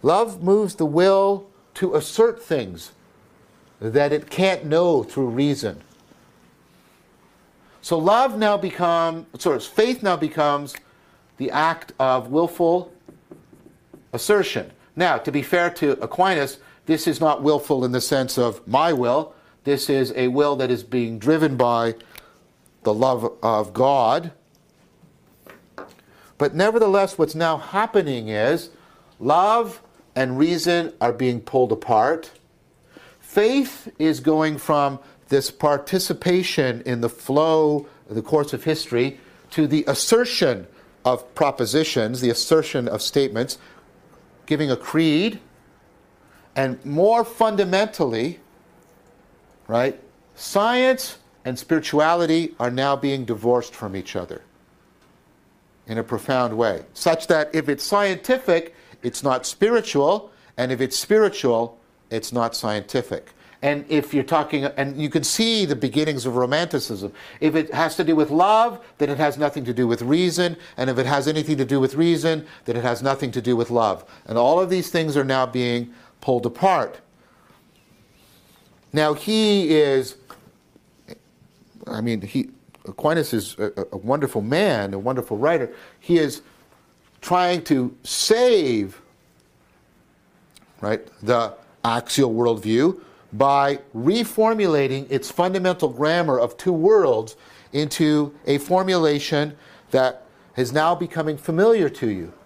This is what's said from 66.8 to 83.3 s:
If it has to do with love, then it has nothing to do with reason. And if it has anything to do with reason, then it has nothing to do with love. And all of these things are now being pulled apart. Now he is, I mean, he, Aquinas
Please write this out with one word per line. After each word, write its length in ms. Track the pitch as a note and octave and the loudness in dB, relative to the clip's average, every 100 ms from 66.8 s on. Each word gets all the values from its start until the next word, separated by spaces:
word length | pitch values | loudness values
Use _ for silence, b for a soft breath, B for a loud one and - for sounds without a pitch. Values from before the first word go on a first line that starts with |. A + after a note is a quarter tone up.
| - G#2 G2 B B B | -6 -8 -10 B B B
If 160 | D#3 D#3 | 0 0
it 180 | D#3 | -2
has 220 | B2+ D#3+ D#3+ | -2 -2 -2
to 80 | |
do 120 | D#3+ D#3 | 0 2
with 140 | D3+ | 2
love, 560 | D3+ F#3+ A3 A#3+ - B _ | 2 4 4 2 -2 B _
then 120 | C#3+ | -4
it 80 | C#3 | 0
has 200 | D3+ C#3 | -2 0
nothing 280 | D3 D3 B2 | -4 -4 -6
to 80 | |
do 140 | A#2+ A#2+ | -2 0
with 160 | A#2 | 0
reason. 540 | A#2+ D#3+ F3+ E3+ F3 D#3+ B - | 0 2 2 0 -2 -4 B -4
And 120 | C3 | -2
if 80 | B2 | 0
it 80 | C3 | 0
has 200 | C#3+ C#3 | 0 0
anything 300 | D#3 D3+ D3 | -2 -2 -2
to 80 | B2+ | 0
do 140 | C#3 | 0
with 160 | C3 C3+ | 0 2
reason, 500 | E3+ E3 D#3 D#3+ D#3 B - | 0 2 0 -2 -6 B -6
then 100 | A#2+ | -4
it 80 | |
has 180 | B2 A#2+ | -2 -2
nothing 300 | C3+ C3+ C3+ | -2 -2 -4
to 100 | A#2+ | -4
do 140 | A2+ A#2 | 0 0
with 160 | A#2 | 0
love. 340 | A#2+ A2 F#2 - B - | 0 0 -2 -8 B -6
And 120 | A2+ | 0
all 220 | B2 E3+ | 2 2
of 100 | F#3 | 2
these 220 | F#3 E3 | -2 -2
things 260 | F3 D#3+ C#3+ | -2 0 -2
are 60 | |
now 240 | C3+ C3+ B2+ | 0 0 0
being 440 | B2+ B2 A#2+ A#2+ B B _ | -2 -2 -2 -6 B B _
pulled 240 | - B2 A#2+ | -2 -2 -2
apart. 560 | - F#3+ F3 A#2 - _ _ b b b b _ _ _ _ _ _ _ _ _ _ _ _ _ | 0 2 2 -2 -8 _ _ b b b b _ _ _ _ _ _ _ _ _ _ _ _ _
Now 200 | D3 D3+ D3 | 0 0 0
he 600 | - A3 G#3+ G3+ E3 D#3 | 0 2 4 2 4 4
is, 420 | D3 C3+ B2+ - _ - _ _ _ _ _ _ - - _ _ _ _ _ - - | 4 2 -2 -12 _ -20 _ _ _ _ _ _ -20 -20 _ _ _ _ _ -20 -10
I 120 | A2+ | -6
mean, 200 | A#2 A2+ | -4 -4
he, 300 | G2 C3+ - - _ - - | -4 -6 -6 -12 _ -20 -18
Aquinas 480 | - D3+ E3 D3 | -4 0 0 0